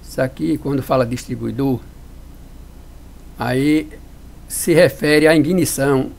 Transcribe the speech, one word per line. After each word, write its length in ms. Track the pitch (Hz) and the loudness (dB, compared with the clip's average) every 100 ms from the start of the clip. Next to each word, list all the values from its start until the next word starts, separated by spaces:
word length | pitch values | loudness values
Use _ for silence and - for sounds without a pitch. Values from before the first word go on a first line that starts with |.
Isso 180 | - - | -10 -4
aqui, 380 | 131 - 156 147 | -4 -2 -4 -2
quando 240 | 135 139 | -2 -4
fala 240 | - 131 117 | 0 0 0
distribuidor, 720 | 123 - 120 117 113 139 123 - - - - - - - - - - - - - - - - | -4 -8 -8 -6 -2 -2 -2 -8 -20 -20 -20 -20 -20 -20 -20 -20 -20 -20 -20 -20 -20 -20 -8
aí 500 | 123 127 143 151 151 - - - - - - | -2 0 2 0 -2 -16 -20 -20 -20 -20 -12
se 280 | - - | -6 2
refere 520 | 160 139 - 147 151 156 | 4 4 2 2 4 6
à 80 | |
ignição 760 | 160 147 185 139 - 139 135 - | 4 2 0 0 0 0 0 0